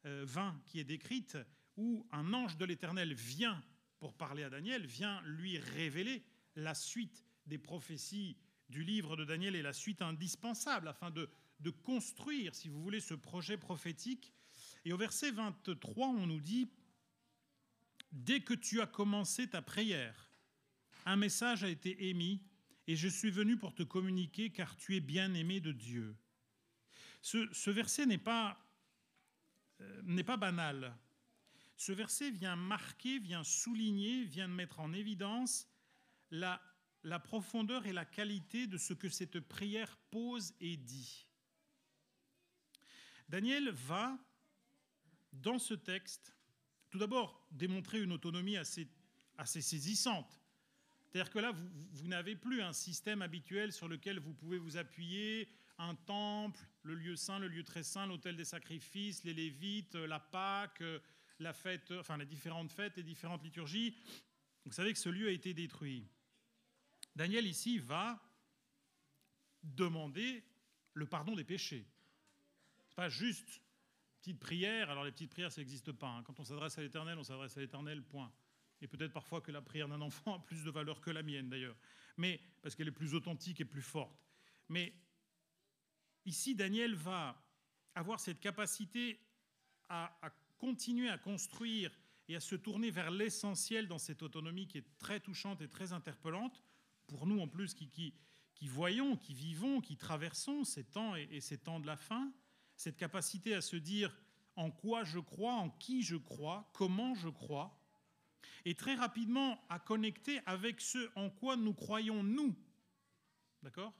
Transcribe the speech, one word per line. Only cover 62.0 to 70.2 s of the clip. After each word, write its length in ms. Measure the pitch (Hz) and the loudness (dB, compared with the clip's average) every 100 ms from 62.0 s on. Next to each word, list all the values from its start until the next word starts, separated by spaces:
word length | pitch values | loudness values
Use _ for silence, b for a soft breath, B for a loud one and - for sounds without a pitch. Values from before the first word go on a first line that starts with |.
| 165 151 | -4 -4
les 120 | 143 | -4
différentes 440 | 151 170 165 160 | -6 -4 -4 -4
fêtes, 240 | - 202 185 | -4 -4 -4
les 80 | |
différentes 400 | 165 160 165 175 | -10 -8 -6 -6
liturgies. 540 | 156 170 151 196 233 220 B B B _ _ _ 135 | -6 -6 -2 0 0 -2 B B B _ _ _ -10
Vous 60 | |
savez 220 | 110 202 | 0 2
que 60 | 214 | 2
ce 100 | 180 | 0
lieu 180 | 175 214 | 2 2
a 40 | |
été 220 | 180 185 | 2 0
détruit. 540 | 165 170 - 147 127 104 _ _ _ _ _ _ _ _ _ - - | -2 -4 -4 -4 -4 -8 _ _ _ _ _ _ _ _ _ -10 0
Daniel 320 | 170 226 208 | 4 4 4
ici 320 | - 233 233 | 2 2 2
va 420 | 120 156 220 226 - _ _ _ _ _ _ _ _ _ _ _ _ _ | 2 0 0 -2 -12 _ _ _ _ _ _ _ _ _ _ _ _ _
demander 800 | 156 135 180 160 151 139 | -8 2 2 2 -2 -2